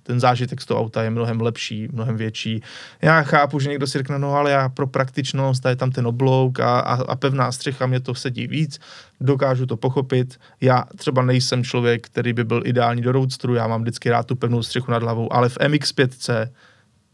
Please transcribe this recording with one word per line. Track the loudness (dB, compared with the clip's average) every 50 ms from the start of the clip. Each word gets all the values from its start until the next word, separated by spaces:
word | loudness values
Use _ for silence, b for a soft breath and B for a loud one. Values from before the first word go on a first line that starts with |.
| _
Ten | -4 0 2
zážitek | 4 4 4 4 0 -4 -6 -8
z | -4
toho | -2 -2 0
auta | -2 -2 -2 -2 -2
je | 0
mnohem | 0 -2 -2 -2 -2 0
lepší, | 0 -2 -2 -2 -6 -8 -6 -8 -8 -6
mnohem | -6 -4 -4 -2 -2 -2
větší. | -2 -4 -6 -6 -6 -4 -6 -6 B B B B B B B B
Já | 2 4 4 4 4
chápu, | 4 4 4 4 2 2 -2
že | -2 -2
někdo | -2 -2 -4 -4
si | -2 -4
řekne, | -4 -4 -4 -4
"No, | -2 0 0
ale | 2 2 2
já | 2 2 2 0
pro | -2 -4 -4 -4
praktičnost, | -4 -4 -6 -6 -6 -6 -6 -4 -2 -2 0 0 0 0 0
a | -2
je | 0
tam | 0 -2 -2
ten | -2 -2 -2 -2
oblouk | -2 0 2 2 4 4 2 0 0 0
a, | 0 0 2 0
a, | 0 0 -2 -2 -2
a | -4 -4
pevná | -2 0 0 0 0 0 -2
střecha, | -2 -4 -6 -6 -4 -2 -2
mě | 0 0 -2
to | -2 -4 -6
sedí | -6 -6 -6 -6 -6 -6 -4
víc." | -2 -2 -2 -4 -4 B B B B B B B B -2
Dokážu | 0 2 2 4 2 2 2 0 0
to | -2 -2 -2
pochopit. | -2 0 0 0 0 2 2 0 0 0 -4 b b b b b
Já | 2 4 4 4 2 -2 -8 -6
třeba | -4 0 2 2
nejsem | 4 4 4 2 2 2 0 0 0
člověk, | 0 0 2 2 2 2 0 -2
který | -4 -4 -2 -2 0 0
by | 0 0
byl | 0 0 0 0
ideální | 0 2 2 2 2 2 0
do | 0 2
roadsteru, | 2 2 2 0 -2 -4 -2 0 0
já | 0 0 0
mám | 0 -2
vždycky | -2 -4 -6 -2 0 0
rád | 2 2 0 -2
tu | -2
pevnou | -2 0 0 0 0 -2
střechu | -2 -4 -4 -2 0
nad | 0 0 0
hlavou, | 0 -2 -2 -2 0 2
ale | 4 4 2
v | 2 2
M | 2 2 2
X | 2 0 0
pětce | 0 2 2 0 0 -4 -4 -2 -2 -2 -2 -4 b b b b b b b b b _ _ _